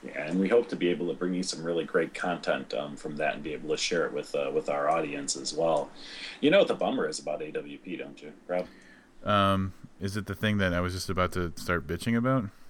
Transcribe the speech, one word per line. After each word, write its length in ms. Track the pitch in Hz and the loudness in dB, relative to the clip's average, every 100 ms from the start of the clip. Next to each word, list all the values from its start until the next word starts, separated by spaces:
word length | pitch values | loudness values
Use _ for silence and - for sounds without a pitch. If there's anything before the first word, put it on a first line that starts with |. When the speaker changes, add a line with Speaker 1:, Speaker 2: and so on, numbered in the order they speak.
| - | -8
Speaker 1:
Yeah, 200 | 64 76 | -8 -2
and 120 | 90 | 2
we 120 | 95 | 6
hope 180 | 120 120 | 4 4
to 80 | 92 | 0
be 140 | 87 | 2
able 180 | 85 87 | 2 0
to 60 | |
bring 200 | 80 90 | -2 0
you 100 | 92 | 0
some 200 | 92 85 | -2 -4
really 220 | 82 85 78 | -2 -2 2
great 280 | 90 82 | 2 0
content, 600 | - 90 87 - 71 65 | -2 -2 -2 0 -2 -2
um, 240 | 58 73 71 | -4 -4 -8
from 180 | 76 73 | -8 -2
that 180 | 76 - | -2 -2
and 80 | |
be 100 | 76 | -6
able 160 | 73 76 | -6 -2
to 80 | 76 | 0
share 280 | - 85 71 | 0 0 0
it 60 | |
with, 240 | 65 71 73 | -2 -4 -2
uh, 160 | 69 | 0
with 140 | 71 - | 0 0
our 220 | 71 71 | 0 2
audience 480 | 80 78 71 69 69 | 2 0 -4 -4 -4
as 160 | 67 | -4
well. 360 | 76 82 107 - - - - - - | 0 2 2 0 -8 -14 -12 -12 0
You 100 | 139 | 4
know 80 | 190 | 6
what 80 | - | 6
the 60 | |
bummer 340 | 87 92 127 92 | 2 0 0 -2
is 120 | - | -4
about 220 | 76 73 | -4 -4
A 100 | 78 | -4
W 260 | 76 71 71 | -6 -8 -12
P, 180 | - 78 | -10 -8
don't 260 | 69 - | -10 -12
you, 120 | 73 - - | -16 -18 -4
Rob? 200 | 90 90 - - - - - | -2 -2 -10 -20 -20 -20 -10
Speaker 2:
Um, 500 | - 104 98 98 95 - - - | 2 4 6 4 0 -4 -20 -6
is 160 | 98 101 | -4 -4
it 80 | 95 | -4
the 100 | 98 | 0
thing 220 | 110 104 | 2 4
that 160 | 95 | 4
I 80 | 87 | 4
was 120 | 90 | 0
just 160 | 92 - | -2 -2
about 220 | 92 90 | 2 2
to 200 | 92 87 - | 2 -2 -4
start 320 | - 87 78 | 0 0 0
bitching 300 | 85 - 117 | -2 0 2
about? 320 | 123 131 101 - - | 4 2 0 -10 -16